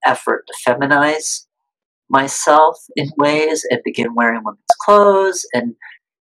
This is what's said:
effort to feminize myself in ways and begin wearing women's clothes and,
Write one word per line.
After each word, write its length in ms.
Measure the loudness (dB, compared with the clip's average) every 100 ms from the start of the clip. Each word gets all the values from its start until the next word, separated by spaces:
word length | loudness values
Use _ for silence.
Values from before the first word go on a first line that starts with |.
effort 400 | -2 -2 -4 -6 -8
to 240 | -6 -2
feminize 760 | -2 0 0 0 -2 -6 -10 -14 _ _ _ _ _ _
myself 680 | -2 -2 -2 2 4 4 0 -8 -8
in 140 | -6 -2
ways 500 | 0 0 0 -2 -4
and 100 | -4
begin 300 | -4 -6 -4
wearing 280 | -2 -2 -2
women's 160 | -8 -8 -2 0
clothes 640 | 4 6 6 4 0 -4 -6
and, 200 | -6 -6 -10 -18 -20 _ _